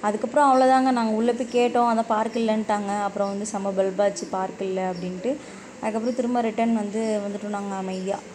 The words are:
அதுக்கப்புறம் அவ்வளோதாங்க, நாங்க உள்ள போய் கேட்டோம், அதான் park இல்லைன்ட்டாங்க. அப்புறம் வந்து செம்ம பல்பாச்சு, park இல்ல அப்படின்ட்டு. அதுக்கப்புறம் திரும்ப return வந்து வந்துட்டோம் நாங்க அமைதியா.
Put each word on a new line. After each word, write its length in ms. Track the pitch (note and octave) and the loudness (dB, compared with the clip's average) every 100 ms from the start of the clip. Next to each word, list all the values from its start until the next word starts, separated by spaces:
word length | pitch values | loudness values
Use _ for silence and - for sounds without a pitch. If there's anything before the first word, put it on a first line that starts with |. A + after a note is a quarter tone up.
அதுக்கப்புறம் 460 | G#3 G#3+ A3+ B3+ C#4+ | 0 -2 0 4 6
அவ்வளோதாங்க, 440 | C4 B3+ C4 C4 | 6 6 6 4
நாங்க 240 | B3 A3+ G#3+ | 2 2 2
உள்ள 160 | A#3 | 2
போய் 200 | A#3+ A#3+ | 0 0
கேட்டோம், 340 | A#3+ A#3+ A#3+ A#3+ | 2 2 4 2
அதான் 200 | A3+ A3+ | 2 2
park 280 | G#3+ A3 A#3 | 0 0 0
இல்லைன்ட்டாங்க. 560 | A3+ G#3+ G#3 G#3 G3+ G3+ | 0 0 0 -2 -2 -2
அப்புறம் 280 | G3+ G3 G3 | -2 0 -2
வந்து 160 | G3 G#3 | -2 -4
செம்ம 260 | G#3 G3 | -4 -4
பல்பாச்சு, 540 | F#3+ G3 F#3+ G3+ G3 F#3 | 0 0 2 0 0 -6
park 300 | F#3+ F#3+ - | -4 -6 -4
இல்ல 200 | F#3+ F#3 F#3 | -4 -2 -4
அப்படின்ட்டு. 460 | F3 F3+ F3+ A3+ D4 - - - - | -4 -8 -6 -4 -6 -8 -18 -18 -8
அதுக்கப்புறம் 400 | A3 G#3+ A#3 A#3 | -4 -2 -2 -2
திரும்ப 260 | A#3+ B3 | 0 0
return 340 | A3+ A3 A#3 A3+ | 0 0 0 2
வந்து 440 | G#3 G#3 A3+ G#3+ | 0 -2 -2 -2
வந்துட்டோம் 360 | G3+ G3+ G#3 G#3 | -2 -6 -6 -6
நாங்க 200 | G3+ G3 | -6 -6
அமைதியா. 420 | F#3+ F#3 F#3 G3+ - | -6 -6 -4 -6 -6